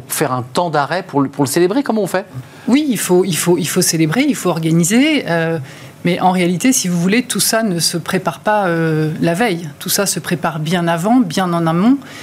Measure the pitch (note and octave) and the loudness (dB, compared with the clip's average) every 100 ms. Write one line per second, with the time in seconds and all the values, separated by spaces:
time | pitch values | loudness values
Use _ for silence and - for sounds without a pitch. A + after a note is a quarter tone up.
0 | - - C#3+ B2+ A#2+ F#3 F3 D3 C3+ F3 | -4 -4 -2 -2 -4 -2 0 0 -2 -4
1 | F3+ C#3+ C3+ - C3 E3+ F3+ B3+ - A3 | -2 0 0 0 0 2 2 2 0 0
2 | F#3+ F#3 - B2+ - - - C#4 D4+ G3+ | 0 -2 -4 -12 -16 -10 0 2 2 -2
3 | - F3+ F#3+ D3+ E3+ F3+ E3 F#3 E3+ E3 | 2 2 2 0 0 0 0 -2 0 2
4 | D#3+ A3+ D4 G#3+ F3+ E3 D#3+ E3 E3+ A#3 | 0 2 0 0 0 0 2 2 4 2
5 | D4+ D4 - E3 E3 E3 C3 - - - | 2 0 0 -2 0 -4 -6 -16 -20 -6
6 | E3+ F3 F3+ F#3 F3 F3 E3 - F3+ F3 | -2 2 2 2 0 2 2 0 0 0
7 | F#3 A#3 B3 G3+ - A3+ A3+ E3+ - E3+ | 2 0 0 -2 0 0 0 -2 -2 -4
8 | - F#3+ F#3 - G#3+ G#3+ F#3 E3 D#3+ D#3 | -2 -2 -2 -4 0 0 2 0 0 0
9 | D#3 D#3 E3 E3+ A#3+ E3+ D#3 - F3+ - | 0 0 0 0 0 -2 -6 -10 -4 -2
10 | F#3+ F3 - F3+ F3 D#3 D#3 F3+ E3+ E3+ | -2 -2 -4 -4 -2 -4 -2 0 0 0
11 | G3+ B3+ F#3 F#3+ F3+ E3+ E3 E3+ A3+ C#4 | 2 2 2 0 0 0 2 2 4 2
12 | - - | -2 -16